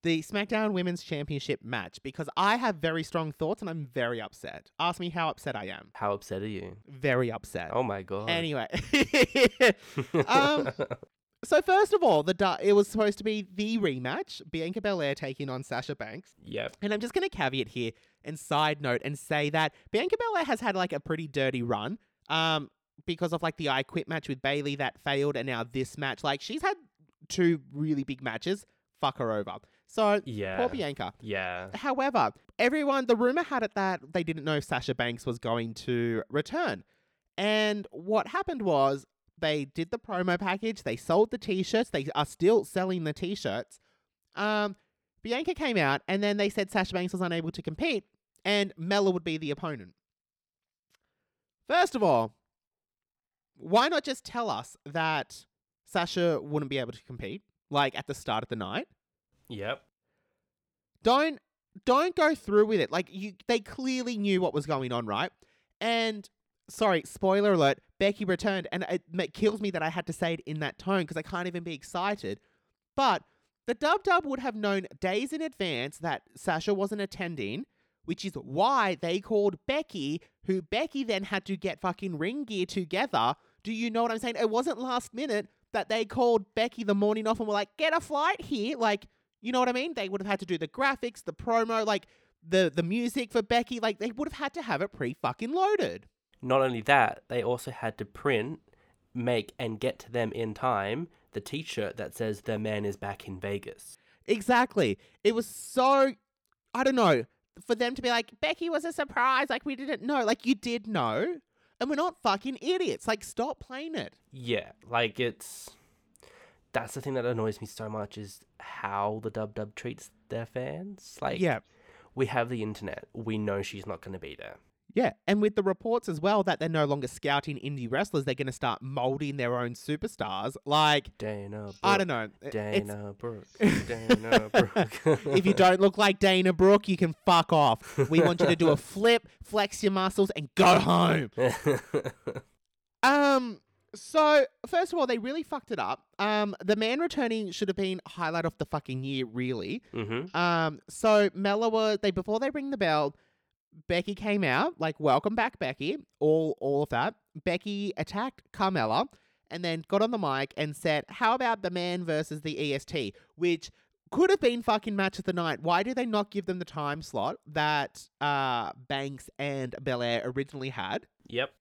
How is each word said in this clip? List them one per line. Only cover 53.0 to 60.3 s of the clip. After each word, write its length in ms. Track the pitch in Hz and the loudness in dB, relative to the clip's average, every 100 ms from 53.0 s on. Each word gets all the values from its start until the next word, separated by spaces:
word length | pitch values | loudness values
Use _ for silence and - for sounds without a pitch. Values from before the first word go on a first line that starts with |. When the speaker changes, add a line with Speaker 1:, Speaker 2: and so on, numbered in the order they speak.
| _ _ _ _ _ _ | _ _ _ _ _ _
Speaker 1:
why 300 | - 208 269 | 2 4 4
not 160 | 320 | 2
just 200 | - 262 | -2 -8
tell 240 | - 247 226 | -8 -6 -4
us 280 | 110 123 - | -4 -6 -16
that 600 | - 156 160 156 - - - _ _ _ _ | -8 -2 0 0 -4 -12 -20 _ _ _ _
Sasha 540 | 190 170 - 175 151 | -2 -2 2 2 2
wouldn't 280 | 143 147 147 | -2 -4 -2
be 80 | 135 | -2
able 140 | 120 | -4
to 100 | 117 | -6
compete, 380 | _ 123 98 190 _ _ _ | _ -10 -8 -10 _ _ _
like, 260 | 143 139 - | 2 2 0
at 100 | - | -8
the 80 | |
start 280 | 139 - 110 | -8 -2 -2
of 60 | 120 | -2
the 80 | 113 | -6
night. 320 | 95 113 330 _ _ _ _ _ _ | -4 -6 -8 _ _ _ _ _ _
Speaker 2:
Yep. 340 | 107 101 135 _ _ _ _ _ | -8 -6 -8 _ _ _ _ _